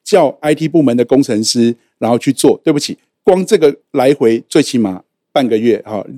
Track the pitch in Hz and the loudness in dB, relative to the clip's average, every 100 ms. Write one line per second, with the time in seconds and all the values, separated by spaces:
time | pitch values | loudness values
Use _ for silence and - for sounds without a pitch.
0 | - 196 147 - 151 151 156 165 135 120 | 0 2 2 -2 -4 -2 0 0 2 0
1 | 120 135 139 107 110 120 117 117 _ _ | 2 0 0 -2 -2 0 0 -2 _ _
2 | 113 117 - 131 143 - - 147 - - | -2 -2 -2 0 2 2 0 -2 -4 -12
3 | _ _ - 190 185 202 151 139 _ 139 | _ _ 0 0 0 2 2 0 _ -2
4 | 127 147 117 113 - 160 135 123 104 90 | 0 2 0 0 0 -2 0 -2 -2 -6
5 | _ _ _ 151 123 113 117 104 104 104 | _ _ _ -4 -2 0 0 -2 -4 -12
6 | - | -10